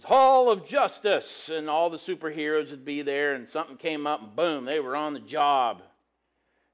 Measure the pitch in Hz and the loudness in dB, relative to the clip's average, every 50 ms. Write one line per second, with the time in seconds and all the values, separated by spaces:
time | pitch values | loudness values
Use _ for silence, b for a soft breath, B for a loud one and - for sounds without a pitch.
0 | - - 233 269 269 262 269 262 247 240 214 185 147 - 233 277 226 180 - - | 0 4 6 8 8 8 8 6 6 6 4 2 -2 -4 0 0 0 0 -2 -2
1 | - 208 185 127 - - - - - 151 160 156 151 156 147 160 170 170 165 151 | 0 2 2 2 0 -6 -16 -16 -12 -8 -8 -6 -4 -2 0 0 0 0 -2 -6
2 | - 190 180 151 160 156 151 156 151 151 156 156 147 135 147 135 131 147 143 147 | -8 -10 -10 -6 -6 -8 -6 -4 -4 0 0 -2 -2 -4 -12 -14 -10 -8 -8 -6
3 | 143 143 139 143 147 143 139 127 117 - - 156 165 143 135 - - 160 156 147 | -4 -4 -2 0 0 -2 -2 -4 -8 -8 -8 -8 -8 -8 -12 -8 -6 -6 -6 -4
4 | 147 147 151 151 113 107 104 151 175 170 151 135 123 131 151 156 135 127 135 151 | -4 -4 -4 -6 -8 -10 -4 -2 0 0 -2 -4 -6 -4 -4 -4 -4 -4 -4 -4
5 | 151 151 143 123 107 104 143 151 143 143 143 131 123 113 98 90 92 _ _ _ | -4 -6 -8 -10 -12 -8 -2 0 2 2 4 2 2 0 -2 -6 -14 _ _ _
6 | _ _ _ _ _ _ _ _ _ _ _ _ _ _ | _ _ _ _ _ _ _ _ _ _ _ _ _ _